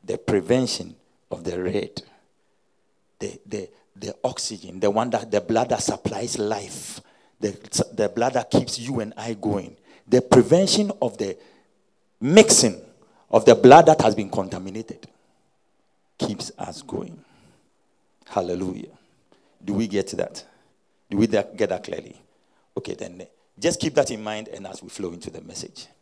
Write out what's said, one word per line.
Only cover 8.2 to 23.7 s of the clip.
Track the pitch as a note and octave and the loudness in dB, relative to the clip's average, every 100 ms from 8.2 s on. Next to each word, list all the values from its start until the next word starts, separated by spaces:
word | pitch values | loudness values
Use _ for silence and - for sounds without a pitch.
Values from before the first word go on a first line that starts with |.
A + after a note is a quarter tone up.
| B2 | -2
that | B2 - | -2 0
keeps | C#3 B2+ - | -2 -2 -10
you | A#2+ C3 | -6 -6
and | G#2+ - | -8 -10
I | A2+ | -10
going, | G#2+ G#2+ G2+ - - _ - _ | -6 -4 -4 -6 -20 _ -20 _
the | B2 | 2
prevention | - B2+ A#2 E3+ F#3+ - G#2 - | 6 4 6 4 4 0 -2 -4
of | B2 - | -6 -4
the | G2+ F#2 - _ _ _ _ _ _ _ | -8 -8 -16 _ _ _ _ _ _ _
mixing | B2 F#3 G#3+ - A#2 F#2+ - _ _ _ _ | 6 8 8 6 4 -2 -16 _ _ _ _
of | A#2 B2 | 4 8
the | A2+ | 10
blood | B2 D3+ D#3+ | 12 12 10
that | C3 | 6
has | A2+ | 4
been | G#2 G2 | 0 -4
contaminated | - F#2 F#2 F#2+ G2 A2+ - - _ _ _ _ _ _ _ _ _ _ _ | -4 -6 -8 -10 -12 -14 -16 -20 _ _ _ _ _ _ _ _ _ _ _
keeps | - G#2+ - - | -8 -6 -10 -12
us | - - | -14 -14
going. | - - - - _ _ _ _ _ _ _ _ _ _ - | -12 -10 -10 -16 _ _ _ _ _ _ _ _ _ _ -8
Hallelujah. | - F2 F2+ F#2 - - - _ _ _ _ _ _ | -4 -4 -4 -6 -8 -14 -20 _ _ _ _ _ _
Do | - | -6
we | G2+ A2+ | -4 -2
get | G2+ F#2+ | -4 -4
that? | - - - - _ _ _ _ _ _ | -6 -8 -10 -20 _ _ _ _ _ _
Do | G2+ | 0
we | G#2+ | 0
that, | G#2 G2 - | 0 -2 -4
get | G#2 | -4
that | F2+ - | -4 -6
clearly? | E2+ - - _ _ _ _ _ - | -12 -12 -20 _ _ _ _ _ -14
Okay, | - F#2 | -10 -12
then | F#2 F2+ F#2 _ _ - | -12 -16 -20 _ _ -4
just | D#3 | -4